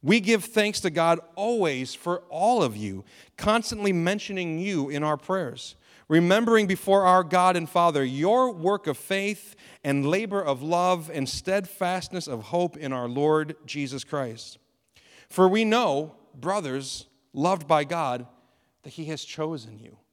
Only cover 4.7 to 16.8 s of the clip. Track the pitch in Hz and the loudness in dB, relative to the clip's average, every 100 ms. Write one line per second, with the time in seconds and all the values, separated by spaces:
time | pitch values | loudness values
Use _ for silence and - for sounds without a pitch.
4.7 | 185 139 147 151 147 - 190 151 123 - | -4 -4 -2 -2 -2 -2 -4 -4 -10 -16
5.7 | - _ - _ 156 175 196 233 226 202 | -20 _ -20 _ 4 6 4 6 4 4
6.7 | 185 - 196 185 185 175 180 185 180 165 | 0 4 4 8 6 4 4 4 2 0
7.7 | 175 175 147 135 135 165 240 254 190 160 | 2 2 2 -2 0 2 2 2 0 -2
8.7 | 202 160 135 - 196 202 208 - - - | 0 -2 -8 -4 -4 -2 -6 -12 -20 -20
9.7 | - 143 139 139 180 220 202 165 135 147 | -10 -2 0 0 0 0 -4 -2 -4 -2
10.7 | 175 180 185 156 165 135 - - 196 190 | 0 2 0 -2 -6 -6 -6 -2 -2 -2
11.7 | - 180 185 - 180 - 120 104 175 175 | -6 -4 -2 -6 -10 -8 -10 -4 -2 -2
12.7 | - 147 131 120 123 147 156 151 156 - | -4 -8 -6 -6 0 2 2 0 -8 -12
13.7 | 147 143 135 - 147 127 113 - - _ | -8 -6 -8 -8 -6 -6 -10 -18 -20 _
14.7 | _ _ _ _ - _ - 185 202 220 | _ _ _ _ -20 _ 4 4 6 2
15.7 | 220 233 139 156 - _ 135 139 202 151 | 2 2 -2 -4 -12 _ -10 -6 -4 -4
16.7 | 131 | -6